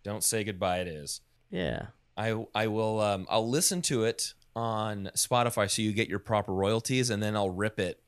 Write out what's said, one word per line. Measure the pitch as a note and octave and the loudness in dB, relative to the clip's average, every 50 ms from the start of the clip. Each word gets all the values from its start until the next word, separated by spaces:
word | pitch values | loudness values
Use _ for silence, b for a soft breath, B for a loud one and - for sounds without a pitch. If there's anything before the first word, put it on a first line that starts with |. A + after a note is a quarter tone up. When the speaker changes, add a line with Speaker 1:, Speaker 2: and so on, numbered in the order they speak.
| - | -8
Speaker 1:
Don't | G2 G#2 G2+ - | -8 -6 -2 -2
Say | - A2+ A2 G#2 | 0 0 0 -2
Goodbye | G#2+ G2 F2+ G2 F#2 F2+ F#2 | -4 -4 -2 0 0 0 0
it | F2+ F2+ | -2 -4
is. | D#2+ D2 C#2+ C#2 - - - _ _ _ _ _ | -6 -8 -10 -10 -10 -12 -14 _ _ _ _ _
Speaker 2:
Yeah. | F#3+ E3+ F2+ C#2 - - - - - _ _ _ _ - | -6 -4 -2 -2 -2 -4 -6 -10 -16 _ _ _ _ -4
Speaker 1:
I, | G#2+ A2+ A2 A2 A2 - - | -2 -2 -2 -2 -4 -4 -2
I | G#2+ A2 | -2 0
will, | A2 G#2+ A2 A2 A2 A2 A2 | 0 0 0 0 0 2 2
um, | G#2+ G#2 G2+ F#2+ F2+ - | 2 2 2 0 0 0
I'll | - A2+ A2+ A#2 | 0 2 2 2
listen | B2+ D#3 F#3 - G3 F3+ - | 2 2 2 2 2 0 -2
to | - D3 A#2 A2 | 0 0 2 2
it | A2+ A2+ - - - - - _ _ _ | 2 0 -2 -6 -8 -8 -14 _ _ _
on | A2+ A#2 A2+ A2 G#2+ G#2+ A2 G#2+ G2+ G2 - - | -4 -4 -2 -2 -2 -2 -4 -4 -6 -8 -6 -2
Spotify | - - - B2+ A#2+ A#2+ A#2+ - A2+ G2+ G2 | -2 0 2 4 4 4 4 4 2 2 2
so | - - G#2+ | 2 2 0
you | G#2+ G2+ | 2 2
get | A2 A2+ - | 2 0 0
your | F#2 G2 | -2 -4
proper | - - A2+ G#2 G2+ - F#2+ | -2 0 0 0 2 0 0
royalties, | F#2+ F#2+ G2+ A2 A2+ - - C3 B2+ B2 B2 | 2 2 2 2 2 0 0 0 0 2 0
and | G#2+ G2+ G#2+ | 0 0 0
then | G#2+ G#2+ | 0 0
I'll | G#2+ G2+ F#2+ | 0 0 0
rip | F2+ F#2 G#2 G#2+ - - | 0 0 -2 0 0 0
it | F#2+ F2 D#2 - _ | -2 -2 -2 -6 _